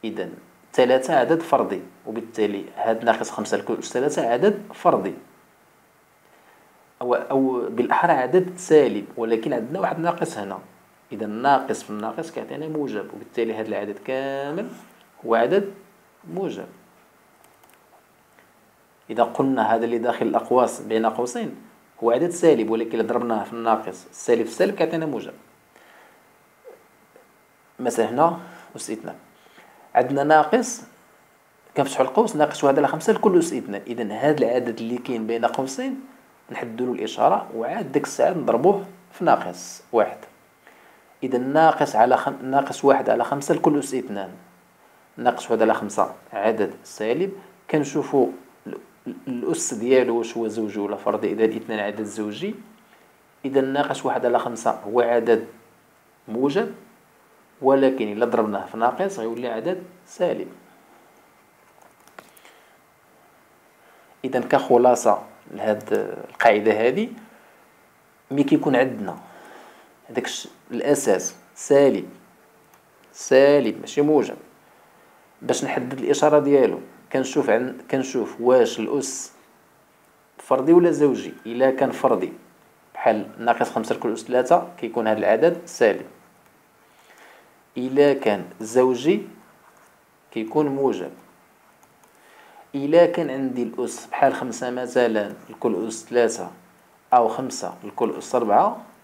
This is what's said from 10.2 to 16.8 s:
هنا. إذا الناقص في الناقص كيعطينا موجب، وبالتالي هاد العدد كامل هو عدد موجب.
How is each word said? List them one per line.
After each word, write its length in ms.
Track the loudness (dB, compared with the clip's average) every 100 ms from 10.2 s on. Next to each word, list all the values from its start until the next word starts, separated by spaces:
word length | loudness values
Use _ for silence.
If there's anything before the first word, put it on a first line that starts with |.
| -6 -6
هنا. 220 | -10 -10 -14 _ _ _ _
إذا 140 | -10
الناقص 580 | -8 -2 2 2 0 -8
في 60 | -8
الناقص 420 | -8 -8 -8 -10
كيعطينا 360 | -10 -10 -10 -8
موجب، 460 | -6 -6 -6 -10
وبالتالي 400 | -14 -10 -4 -4
هاد 140 | -4 -6
العدد 300 | -6 -6 -10
كامل 640 | -6 -6 -4 -6 -6 -8 -10 -14 -20 _ _ _
هو 100 | 0
عدد 380 | 2 4 2 0 -12 _ _ _ _ -10
موجب. 340 | -6 -6 -6 -12 -18